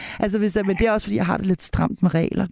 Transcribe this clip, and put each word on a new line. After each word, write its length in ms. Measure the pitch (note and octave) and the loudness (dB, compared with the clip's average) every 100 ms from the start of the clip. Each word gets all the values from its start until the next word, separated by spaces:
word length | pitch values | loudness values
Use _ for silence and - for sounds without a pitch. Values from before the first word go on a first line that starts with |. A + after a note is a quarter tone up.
| - - | -12 -2
Altså, 180 | G#3 G#3 | 0 2
hvis, 200 | G#3 G#3+ G3 | 2 0 0
men 100 | F#3 | 2
det 100 | A3+ | 2
er 60 | |
også, 140 | A3 G#3 | 0 0
fordi 100 | G#3+ | 0
jeg 100 | F3 | 0
har 100 | - | 0
det 100 | F#3+ | 0
lidt 160 | F3+ | -2
stramt 400 | - - E3 - | -2 0 0 2
med 120 | F3+ | 2
regler 320 | E3 E3+ - F#3 | 2 0 0 0